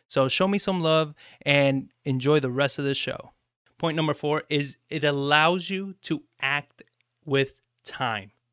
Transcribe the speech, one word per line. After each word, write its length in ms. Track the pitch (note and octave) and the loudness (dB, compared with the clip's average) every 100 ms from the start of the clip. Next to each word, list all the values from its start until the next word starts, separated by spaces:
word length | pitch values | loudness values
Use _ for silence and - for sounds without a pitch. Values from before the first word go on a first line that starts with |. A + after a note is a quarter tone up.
| - | -4
So 220 | C#3 C3 | 0 2
show 180 | - F#3+ | 2 2
me 120 | G3+ | 0
some 200 | - F#3 | 0 0
love 340 | D#3+ D#3+ D3+ - - - | 2 2 0 -6 -20 -6
and 480 | - C#3+ C#3 C3+ - _ C#3+ | 2 4 4 2 -4 _ -4
enjoy 340 | C3 C#3 D3+ | 0 4 4
the 120 | C3 | 2
rest 280 | B2+ C#3 - | 0 -2 0
of 60 | C#3 | -2
this 120 | C3+ | -2
show. 340 | - - - _ _ _ _ - | -4 -8 -14 _ _ _ _ -6
Point 200 | E3 D#3 | -2 0
number 160 | D#3 | -2
four 300 | C#3+ D3 D3+ - | -2 -2 -2 -2
is 280 | D3+ C#3 - - | -4 -4 -10 -10
it 140 | D3+ | -2
allows 680 | D3 C#3+ C#3+ D3+ D#3+ F3+ F3 | 0 0 2 4 4 0 -4
you 260 | F#3+ G3 F#3 | -8 -8 -10
to 200 | - D#3 - - | -6 -6 -6 -8
act 440 | C3+ C#3+ - _ - _ _ _ D3+ | -4 -4 -6 _ -20 _ _ _ -2
with 360 | C3+ C3+ _ _ _ | 0 0 _ _ _
time. 480 | - - B2 G#2+ F#2+ _ _ | -12 -6 -4 -4 -8 _ _